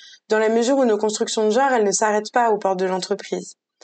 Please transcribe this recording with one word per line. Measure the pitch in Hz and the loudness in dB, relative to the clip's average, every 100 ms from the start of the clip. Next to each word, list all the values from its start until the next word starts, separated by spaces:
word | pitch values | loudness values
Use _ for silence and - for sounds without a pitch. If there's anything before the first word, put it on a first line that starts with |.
| - - - | -20 -14 -2
dans | 214 | 0
la | 220 | 2
mesure | 226 233 277 | 2 2 2
où | 247 | 2
nos | 208 | 2
constructions | 214 214 220 - 214 | 0 -2 -4 0 0
de | |
genre, | 214 277 | 2 2
elles | 247 | 2
ne | 208 | 0
s'arrêtent | 180 214 208 214 | 0 0 0 0
pas | 247 233 | 0 2
aux | 208 | 0
portes | 190 190 | 0 -2
de | 185 | -2
l'entreprise ? | 185 180 190 - 185 - - _ _ | -4 -4 -6 -6 -10 -10 -20 _ _